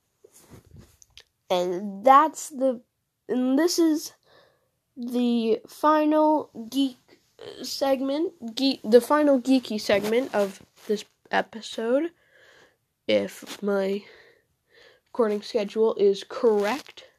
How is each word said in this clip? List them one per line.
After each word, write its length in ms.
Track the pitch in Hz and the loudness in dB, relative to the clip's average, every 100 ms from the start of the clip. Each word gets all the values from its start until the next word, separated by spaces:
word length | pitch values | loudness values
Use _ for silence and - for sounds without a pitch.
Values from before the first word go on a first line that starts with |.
| _ _ - _ _ - - - - _ _ - - _ _ | _ _ -20 _ _ -20 -20 -20 -20 _ _ -20 -20 _ _
And 560 | 180 180 185 208 196 226 | -2 -2 -4 -8 0 6
that's 440 | 277 311 - - | 6 6 0 -12
the, 320 | 285 262 240 - _ _ _ - | -4 -2 -2 -8 _ _ _ -6
and 300 | 247 254 269 | -2 0 2
this 220 | 339 349 | 2 2
is 320 | 330 311 - - _ _ _ _ _ _ _ - | 2 0 -4 -16 _ _ _ _ _ _ _ -16
the 640 | 240 247 240 240 226 - - | -8 -2 0 0 0 -2 -4
final 840 | - 302 311 302 311 302 302 - - 226 | -2 2 2 4 4 4 2 -2 -12 -8
geek 280 | 254 277 247 _ _ _ _ - - | -4 -4 -4 _ _ _ _ -20 -14
segment, 920 | 254 - 277 269 269 285 359 - 233 220 | -12 -4 -2 0 -2 -4 -6 -8 -12 -4
geek, 260 | 269 254 | -2 -2
the 180 | 214 240 | 4 4
final 400 | 240 294 294 269 | 6 2 4 2
geeky 380 | 247 262 240 214 | 2 0 0 -6
segment 540 | - 202 208 226 269 208 | 0 0 0 -2 0 -2
of 260 | 202 196 - _ - | -2 -4 -20 _ -6
this 180 | 208 - _ _ | -6 -6 _ _
episode, 800 | 196 190 226 - - 226 262 330 - _ _ - _ _ _ _ _ - | -4 -4 -10 -14 -8 -2 -2 -2 -8 _ _ -20 _ _ _ _ _ -2
if 540 | 107 98 - - - | -2 -2 -8 -18 -10
my 400 | 202 202 190 196 - - - _ _ _ _ _ - _ _ | -4 -2 -2 -4 -8 -20 -20 _ _ _ _ _ -20 _ _
recording 340 | - 220 208 | -2 -2 -2
schedule 540 | - 233 208 220 220 - | -4 -4 -4 0 0 2
is 280 | 202 196 - | 2 2 -4
correct. 800 | - 240 214 202 269 - - - | -2 2 2 0 -4 -8 -20 -20